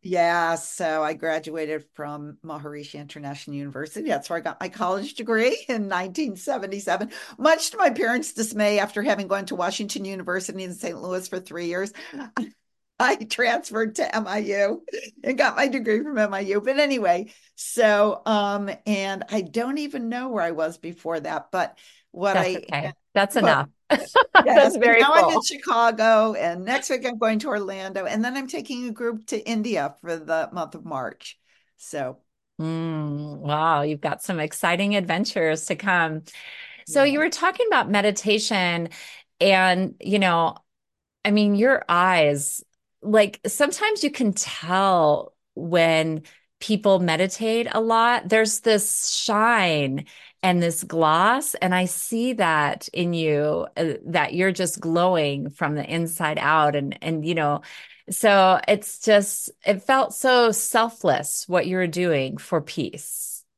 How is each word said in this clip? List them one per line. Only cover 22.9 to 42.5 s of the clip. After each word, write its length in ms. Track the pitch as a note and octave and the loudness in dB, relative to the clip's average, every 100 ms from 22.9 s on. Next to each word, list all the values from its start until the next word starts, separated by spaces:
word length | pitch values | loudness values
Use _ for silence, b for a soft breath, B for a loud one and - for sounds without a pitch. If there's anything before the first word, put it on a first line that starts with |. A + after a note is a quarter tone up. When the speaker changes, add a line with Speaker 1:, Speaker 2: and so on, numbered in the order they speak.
| - _ | -12 _
Speaker 2:
That's 200 | - G3+ | 0 2
Speaker 1:
but 80 | A#3 | 4
Speaker 2:
enough. 260 | G3+ C#3+ C#3+ _ | 4 4 0 _
<laughs> 120 | _ | _
Speaker 1:
yes, 180 | C#4+ - - - F#4 | -2 2 2 6 6
Speaker 2:
That's 300 | - B3+ C#4 | 8 8 6
Speaker 1:
and 80 | - | 6
Speaker 2:
very 180 | A#3 A#3 | 6 8
Speaker 1:
now 120 | C#4 | 8
I'm 120 | D#4+ E3 | 8 6
in 60 | |
Speaker 2:
cool. 100 | A3 | 4
Speaker 1:
Chicago, 920 | - C#4+ F4+ A#3 A#3 A3 A3 A3 A3 | -2 -6 -2 2 2 4 4 6 4
and 320 | G#3+ E3+ F3 | 0 -2 -4
next 240 | F#3+ C4 - | -4 -4 -2
week 160 | C4 | -4
I'm 140 | B3+ A#3 | -4 -2
going 220 | A3 A3 | 0 0
to 80 | C4+ | -2
Orlando, 580 | G#3 G3 G3 F#3+ G3 F3+ | -4 -4 -8 -8 -6 -4
and 180 | G#3+ | -2
then 140 | A#3 C4 | -4 -4
I'm 80 | C4 | -8
taking 400 | E4+ - B3 B3 | -10 -8 -10 -8
a 40 | |
group 360 | A3 A#3 A3 - | -6 -6 -6 -8
to 120 | G#3+ A3 | -8 -4
India 480 | A3+ G#3+ F#3+ C#3+ - | -4 -2 -2 -4 -8
for 160 | E3+ E3 | -8 -8
the 320 | D#3 D#3+ D#3 | -2 -4 -2
month 240 | F3+ D#3 | -6 -10
of 120 | E3 E3 | -10 -10
March. 520 | C#3 B2 - - - _ _ _ _ | -8 -8 -12 -20 -20 _ _ _ _
So. 420 | - D3+ C3 C3 _ _ _ - | -12 -8 -8 -10 _ _ _ -10
Speaker 2:
Mm, 800 | D#3+ E3 E3 D#3 D3+ C#3+ D3 C#3+ | -6 -4 -4 -4 -6 -6 -8 -10
wow, 440 | C#3+ D3+ D#3+ D3+ | -4 0 2 2
you've 180 | D3 D3 | 0 -2
got 220 | D#3 C#3+ | -4 -6
some 180 | - F3 | -4 -4
exciting 560 | D3+ - F3 F3+ G3+ G#3 | -4 -2 0 0 0 0
adventures 680 | F3 E3+ - - D#3+ D#3+ - | 0 -2 -2 0 0 0 -2
to 100 | D#3 | -4
come. 460 | G3+ F3+ E3 D#3 D#3 B B B B B - | 2 2 2 -2 -10 B B B B B -2
So 160 | C#4+ | 4
you 160 | C#4 C#4+ | 4 4
Speaker 1:
Yeah. 80 | D#4+ | 0
Speaker 2:
were 40 | |
talking 360 | - F4 F#4 A#4 | 2 -2 2 2
about 240 | D#4 G#3 | 2 2
meditation, 1000 | G3+ G3+ G#3 G#3+ G#3+ G#3+ G#3 F3+ E3+ E3 B B B B _ | 2 2 0 0 0 0 0 0 0 -4 B B B B _
and, 540 | G3 F#3+ F#3 F3+ F#3+ - | 4 6 6 4 0 -6
you 180 | - G3+ | -2 2
know, 380 | F#3+ E3+ E3 - _ _ _ _ _ _ | 4 4 2 -2 _ _ _ _ _ _
I 80 | G#3 | 0
mean, 240 | G#3 G#3 | 2 4
your 300 | G3+ A#3+ C4+ - | 4 4 2 2
eyes, 800 | F3 F#3 F3+ D3+ C#3+ C#3+ | 4 4 6 4 2 -4